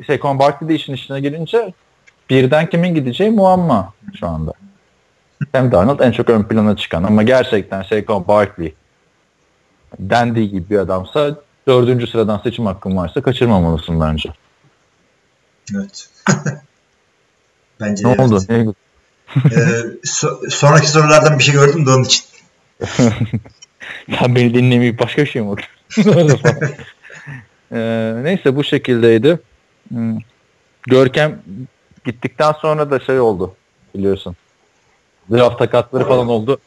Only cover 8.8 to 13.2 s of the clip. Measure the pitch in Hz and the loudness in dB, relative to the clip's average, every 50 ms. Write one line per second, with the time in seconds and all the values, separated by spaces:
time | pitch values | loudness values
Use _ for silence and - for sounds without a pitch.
8.8 | _ _ _ _ _ _ _ _ _ _ _ _ _ _ _ _ _ _ _ _ | _ _ _ _ _ _ _ _ _ _ _ _ _ _ _ _ _ _ _ _
9.8 | _ _ - - 95 95 101 120 120 120 113 113 110 98 101 95 85 101 107 98 | _ _ -18 -14 -6 -2 0 0 0 0 0 -2 -2 -2 -4 -6 -6 -2 -2 -2
10.8 | 92 85 92 92 92 - - 151 147 147 147 - _ _ _ _ - 139 127 127 | -2 -2 -4 -6 -6 -6 -4 -2 -2 -2 -4 -8 _ _ _ _ 0 2 4 4
11.8 | 120 120 127 120 120 117 - 113 110 104 107 98 - 123 110 - 117 101 92 - | 4 4 2 0 -2 -4 -2 0 0 0 0 -2 -4 -6 -6 -4 -4 -4 -6 -6
12.8 | - 98 95 95 87 85 - 139 | -6 -4 -4 -4 -4 -4 -6 -4